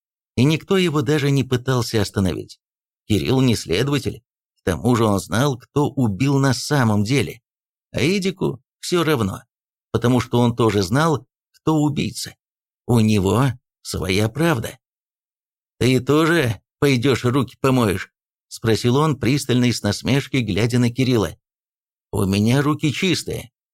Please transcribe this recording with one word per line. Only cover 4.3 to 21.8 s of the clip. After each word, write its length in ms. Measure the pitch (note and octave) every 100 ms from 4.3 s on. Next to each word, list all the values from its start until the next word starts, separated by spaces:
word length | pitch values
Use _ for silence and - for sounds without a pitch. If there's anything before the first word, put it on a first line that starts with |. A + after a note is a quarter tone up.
| _ _ _
к 40 |
тому 300 | - D#2+ A#2+
же 100 | A#2+
он 140 | A2+ G2
знал, 400 | - G#2 D3 A#2
кто 300 | - C#3+ D3
убил 480 | - A#2+ F#2 C#3 C#3
на 160 | C3+
самом 480 | B2 - D3+ A2+ G#2
деле. 400 | G2+ - D2+ - _ _ _ _ _
А 80 | -
Эдику 640 | C3+ G3+ F#3 F#3 - C3+ _ _
все 240 | - F3
равно, 380 | D#3+ D3 G2 C#2+ - _ _ _ _
потому 280 | A2+ A#2+ B2
что 200 | - A#2+
он 160 | A#2+ A#2+
тоже 260 | A2+ G2+
знал, 440 | F2+ B2+ E3 C#3+ - _ _
кто 240 | _ - D#3
убийца. 580 | D3 C#3+ F#3 - - - _ _ _ _ -
У 140 | A#2+
него 520 | A2 G#2+ F#2+ G#2 C3+ A#2+ _ _
своя 460 | - F2+ F#2 F#2+ A2
правда. 500 | C3+ E3+ C3+ - - _ _ _ _ _ _ _ _ _ -
«Ты 220 | A#2+ B2+
тоже 640 | B2+ D3 D#3+ E3+ B2 G2+ _ _
пойдешь 440 | D3 B2+ C#3 B2
руки 320 | B2 C3 B2 -
помоешь?» — 500 | C3+ C3 A2 F#2+ - _ _ _ _
спросил 480 | - A2+ G#2+ B2 C3
он, 220 | D#3 C3+
пристально 480 | G#2+ C#3 - B2 B2
и 60 |
с 100 | A2
насмешкой 600 | G#2 - G#2 C3+ - C3+
глядя 360 | G#2+ F#2 A2+ A#2+
на 120 | A#2+
Кирилла. 460 | A#2+ B2+ A#2+ F#2 - _ _ _ _